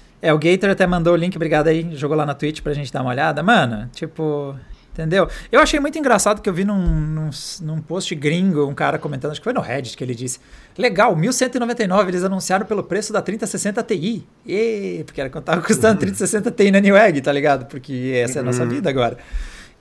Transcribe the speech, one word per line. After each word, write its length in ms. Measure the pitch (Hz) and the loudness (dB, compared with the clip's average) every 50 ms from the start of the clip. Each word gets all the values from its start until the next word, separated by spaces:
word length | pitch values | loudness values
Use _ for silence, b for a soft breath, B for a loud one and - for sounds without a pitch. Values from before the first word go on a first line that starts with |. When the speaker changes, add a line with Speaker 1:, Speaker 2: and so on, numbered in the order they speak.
| b b b _ | b b b _
Speaker 1:
é, 120 | - 160 151 | 0 2 2
o 60 | 151 | 4
Gator 300 | 147 170 185 190 208 196 | 4 2 2 4 2 0
até 160 | 185 190 190 | 2 2 2
mandou 260 | 175 180 175 165 170 175 | 2 2 2 4 4 4
o 20 | |
link, 180 | 170 170 185 185 | 4 2 -2 -2
obrigado 320 | 170 165 156 160 151 151 | -4 -2 2 2 4 4
aí, 220 | 165 160 165 165 170 156 | 4 2 2 -2 -6 -6
jogou 200 | 135 151 143 156 | -6 -4 -2 0
lá 80 | 156 147 | 0 0
na 80 | 147 139 | -2 -4
Twitch 280 | - 151 151 151 - | -4 -4 -6 -6 -6
pra 120 | - 151 143 | -6 -6 -4
gente 180 | 143 143 123 | -4 -6 -6
dar 100 | - 139 | -6 -4
uma 80 | 127 127 | -4 -2
olhada. 300 | 120 135 151 165 147 147 160 | -2 0 0 0 -2 0 2
Mano, 460 | 214 240 190 139 117 110 104 117 123 - | 4 4 4 4 0 -2 -6 -8 -12 -10
tipo, 640 | - 165 160 - - 160 151 147 147 143 139 135 131 117 b b b b b - | -10 -12 -10 -6 -4 -4 -2 -2 -4 -6 -8 -10 -14 -16 b b b b b -10
entendeu? 340 | - 160 156 175 196 165 B B B B B | -6 -4 0 2 2 2 B B B B B
Eu 80 | - 262 | 4 4
achei 200 | 311 - - 294 | 4 4 2 0
muito 180 | 277 311 311 | -2 -2 -4
engraçado 440 | 320 285 262 226 190 - 208 214 208 | 0 2 2 2 4 4 2 0 0
que 80 | - 208 | -2 -2
eu 40 | 175 | -2
vi 100 | 165 196 | 0 0
num, 140 | 208 208 | 0 0
num, 520 | 190 180 165 160 156 151 151 156 156 156 151 - - - - - - | 2 2 2 2 0 0 -2 -2 -4 -4 -4 -6 -8 -10 -12 -12 -10
num 200 | 165 156 160 156 | -8 -6 -6 -6
post 320 | - - 160 190 - - 175 | -6 -6 -6 -6 -4 -6 -6
gringo, 500 | 147 151 151 165 175 190 196 165 147 143 | -2 -2 0 0 2 2 2 2 2 0
um 60 | 139 139 | 0 -2
cara 240 | - 151 143 147 151 | -2 -2 0 0 -2
comentando, 320 | - 151 139 131 131 147 | -4 -6 -6 -6 -6 -6
acho 80 | 156 - | -8 -6
que 20 | - | -6
foi 80 | 220 254 | -4 -4
no 80 | - | -2
Reddit 340 | - - 123 143 131 113 - | -4 -4 -6 -6 -6 -8 -10
que 60 | - 131 | -8 -8
ele 100 | 123 120 | -8 -6
disse, 240 | 113 131 123 - b b b b b b b b | -6 -6 -8 -8 b b b b b b b b
"Legal, 380 | - 233 247 185 185 226 247 180 | -2 -2 0 2 4 2 4 4
mil 180 | 156 165 254 247 | 2 0 0 0
cento 220 | - 254 254 247 | 0 -2 -2 -2
e 40 | 247 | -4
noventa 240 | 240 233 240 240 214 | -4 -4 -2 -2 -2
e 40 | |
nove, 240 | 180 180 208 196 180 | 2 2 2 2 2
eles 120 | 180 180 180 | 0 -2 -2
anunciaram 420 | 190 190 185 - - 185 196 226 | -2 -2 -4 -2 -2 -2 -2 0
pelo 180 | - 220 196 - | -2 -4 -4 -2
preço 280 | - 175 208 208 - | -2 -4 -4 -4 -2
da 100 | 208 196 | -4 -2
trinta 240 | - 190 202 226 233 | -2 -2 -4 -4 -6
sessenta 340 | - - 165 - 202 202 233 226 | -6 -6 -4 -4 -2 -4 -4 -2
Ti." 420 | 226 220 151 156 220 233 165 - - _ _ _ | -2 -2 -2 -2 -4 -4 -6 -10 -14 _ _ _
Ê, 560 | - 175 208 226 233 220 202 196 185 175 165 151 | -6 -2 -2 -2 -2 -2 -4 -6 -6 -6 -8 -10
porque 140 | - - 147 | -10 -8 -8
era 80 | 139 127 | -8 -8
quando 140 | 131 160 - | -8 -8 -2
tava 160 | - 160 175 | 0 0 0
custando 320 | - - 220 190 208 226 214 | 2 0 2 4 6 4 4
Speaker 2:
Uhum. 40 | 196 | 4
Speaker 1:
trinta 180 | 196 190 196 | 0 -2 -2
sessenta 320 | - 196 185 220 208 196 247 | -2 -2 0 0 0 -2 -2
Ti 200 | - - 202 202 | 2 4 4 6
na 80 | 196 196 | 6 6
Newegg, 420 | 202 202 196 202 226 202 156 139 | 6 8 8 8 8 6 4 2
tá 100 | 131 151 | 0 0
ligado? 340 | 143 143 143 147 139 131 123 | 0 2 2 2 2 2 -2
Porque 480 | - - 135 123 - 131 123 127 131 131 123 120 | -8 -14 -14 -10 -8 -6 -4 -4 0 0 0 0
essa 160 | 117 - 147 | 0 -2 -2
é 20 | |
a 20 | 123 | -2
nossa 200 | 123 123 123 120 | -2 0 0 0
Speaker 2:
Uhum. 60 | 117 | -2
Speaker 1:
vida 200 | 123 285 196 139 | -2 -2 -2 0
agora. 280 | 131 135 120 113 120 B B B B B B B B B B B B _ | 2 2 0 0 0 B B B B B B B B B B B B _